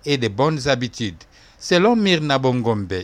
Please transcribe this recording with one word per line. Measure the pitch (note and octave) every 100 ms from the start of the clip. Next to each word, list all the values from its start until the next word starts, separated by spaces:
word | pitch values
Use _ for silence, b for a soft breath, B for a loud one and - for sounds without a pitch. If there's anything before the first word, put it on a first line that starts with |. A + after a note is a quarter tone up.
et | D3+ C#3+
de | A2+
bonnes | G2 C#3+ D#3 C3+
habitudes. | B2+ A#2+ - A2 D#2+ - b b b
Selon | - F3+ G3+ A#3
Myrna | G3+ E3+ D3+ C3+
Bongombe, | C3 B2 A#2 G#2+ F#2 F#2